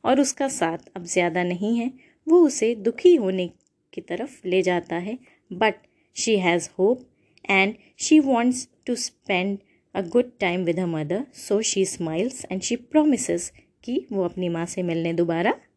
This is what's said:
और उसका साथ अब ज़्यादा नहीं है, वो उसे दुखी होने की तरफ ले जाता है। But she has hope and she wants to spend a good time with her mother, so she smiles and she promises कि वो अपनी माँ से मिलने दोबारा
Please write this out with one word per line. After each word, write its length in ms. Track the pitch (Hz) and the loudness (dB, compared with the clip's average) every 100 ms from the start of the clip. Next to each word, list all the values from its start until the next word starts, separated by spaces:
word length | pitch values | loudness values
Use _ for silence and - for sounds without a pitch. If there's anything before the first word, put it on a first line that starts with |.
और 160 | 226 262 | 2 2
उसका 280 | 277 - 277 | 2 0 -4
साथ 300 | - 165 165 - 185 | -2 -4 -4 -12 -16
अब 80 | |
ज़्यादा 380 | 170 185 175 170 | -4 0 0 0
नहीं 340 | 175 175 208 233 | -2 -2 -2 -2
है, 160 | 233 - _ _ - | -4 -8 _ _ 4
वो 120 | 349 | 6
उसे 340 | 311 - 220 | 6 4 -2
दुखी 400 | 226 196 240 359 | 0 -2 4 6
होने 360 | 330 190 190 175 _ _ _ _ | 6 4 -2 -4 _ _ _ _
की 80 | - | -16
तरफ 460 | - 175 - - 185 | -8 -8 -8 -10 0
ले 160 | 190 | 2
जाता 340 | 180 175 - 165 | 2 0 -2 -8
है। 220 | 185 247 _ _ _ | -6 -10 _ _ _
But 200 | 180 220 214 _ _ _ - | 0 0 0 _ _ _ -6
she 260 | - 208 | 0 2
has 240 | 180 170 - - | 2 0 -2 0
hope 180 | 190 247 - _ _ _ - | 0 0 -6 _ _ _ -2
and 220 | 196 196 226 _ _ | 2 2 -2 _ _
she 260 | - 311 269 | 4 4 6
wants 300 | 240 247 254 - _ - | 2 2 -2 -8 _ -8
to 60 | 240 | -6
spend 600 | - _ - 185 196 196 _ _ _ 190 | -6 _ -4 -2 -2 -6 _ _ _ -8
a 60 | |
good 240 | 180 240 247 _ | 0 0 0 _
time 260 | 185 180 175 | -2 0 0
with 80 | 170 | 0
her 160 | 180 | -2
mother, 280 | 160 147 190 294 - - | -2 -4 -6 -6 -14 -2
so 120 | 208 | -2
she 380 | 220 196 190 - | 0 -2 -2 -2
smiles 480 | 165 160 233 247 - | -4 -2 -4 -6 -10
and 80 | 190 | -8
she 160 | - 226 | -4 -6
promises 760 | - 302 302 254 - 170 - - _ _ | 0 2 2 0 -2 -4 -6 -16 _ _
कि 220 | - 247 - | -6 -6 -4
वो 120 | 202 | -2
अपनी 240 | 175 185 175 | -2 -2 -4
माँ 180 | 170 170 | -4 -6
से 160 | - | -4
मिलने 300 | 180 165 165 | -4 -2 -2
दोबारा 480 | 165 170 165 196 - _ | 0 0 0 0 -2 _